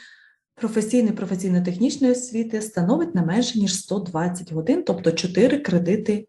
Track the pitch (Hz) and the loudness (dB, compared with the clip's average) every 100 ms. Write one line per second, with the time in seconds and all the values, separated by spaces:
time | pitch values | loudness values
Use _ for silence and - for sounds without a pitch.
0 | - - _ _ _ - 220 220 214 247 | -16 -20 _ _ _ -8 -4 -2 0 2
1 | 220 - 185 180 185 180 180 180 262 302 | 2 0 -4 -4 0 0 0 0 0 2
2 | 254 247 - 220 226 214 214 - 170 311 | 2 2 -2 -4 -4 -4 -4 -2 2 2
3 | 330 185 160 202 240 226 190 - - 202 | 0 0 0 0 0 0 0 -2 -4 -4
4 | 180 156 180 180 - 160 160 339 - 180 | -4 -2 -2 -4 -6 -4 0 0 0 0
5 | 165 165 180 175 262 285 196 175 175 214 | 0 0 0 4 4 4 2 0 2 0
6 | - 208 | 0 -2